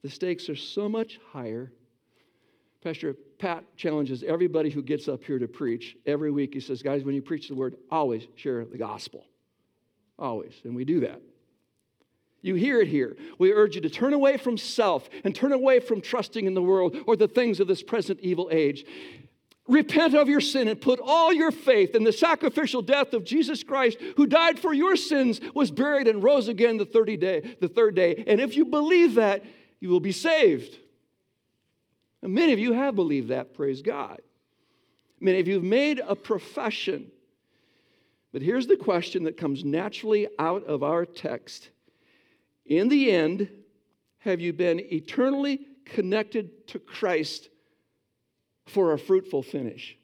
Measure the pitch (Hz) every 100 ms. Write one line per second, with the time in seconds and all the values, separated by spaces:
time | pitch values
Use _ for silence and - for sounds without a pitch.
0 | 139 - 185 175 - 143 - - 208 220
1 | 220 - - 143 117 113 131 _ _ _
2 | _ _ _ _ _ _ _ _ 170 156
3 | 156 135 - _ 190 165 - - 170 151
4 | 139 127 135 165 180 160 151 147 135 147
5 | - 127 - 135 117 - 131 117 - -
6 | - 147 151 143 139 135 127 127 139 143
7 | 135 139 135 156 - 131 127 - - 160
8 | 143 113 120 - 143 120 117 - 110 -
9 | - - _ _ _ _ _ _ _ _
10 | _ - 135 110 76 - 123 123 135 170
11 | 120 - _ _ _ _ _ _ _ _
12 | _ _ _ _ - 180 254 247 175 147
13 | 120 - - - 185 214 214 165 160 -
14 | 254 285 277 269 254 226 - - 214 147
15 | - - 196 - 269 269 262 254 247 214
16 | - 247 - 226 190 185 180 190 180 302
17 | - 208 208 247 240 185 185 185 - 226
18 | 180 196 185 170 175 160 147 139 - -
19 | - - - _ _ _ - 285 294 311
20 | 330 294 277 285 - 269 220 - 269 247
21 | 247 320 330 330 320 - 262 226 185 226
22 | 220 208 339 311 294 - 285 254 180 285
23 | 269 233 175 285 262 285 - 269 247 226
24 | - - 285 302 339 330 349 285 359 339
25 | - 294 254 208 - - 240 151 285 285
26 | 233 208 214 285 220 202 233 226 196 226
27 | 226 202 185 170 220 - 180 - 220 185
28 | 175 175 220 214 262 262 330 302 302 359
29 | 339 226 214 202 - - _ _ 185 180
30 | 196 180 330 311 226 135 - - _ _
31 | _ _ _ _ _ _ _ _ _ _
32 | _ _ 190 208 339 220 240 233 277 202
33 | 170 143 113 131 127 - 143 131 170 143
34 | 127 - _ _ _ _ _ _ _ _
35 | _ _ 190 185 175 196 180 233 294 262
36 | 185 196 - 208 - - 226 - - 147
37 | - _ _ _ _ _ _ _ _ _
38 | _ _ _ 131 147 247 247 392 - 175
39 | 175 175 160 - 156 135 143 156 208 -
40 | 220 208 208 - 160 190 - 143 143 170
41 | 170 - - 127 - - - _ _ _
42 | _ _ _ _ _ _ - 156 226 285
43 | 262 180 156 190 202 - _ _ _ _
44 | _ _ 208 175 170 165 180 170 - 160
45 | 151 - 254 277 285 277 - - - -
46 | 185 208 214 226 180 - - - _ -
47 | 196 165 151 - - _ _ _ _ _
48 | _ _ _ _ _ _ - 202 175 147
49 | - 190 190 143 127 143 120 - - -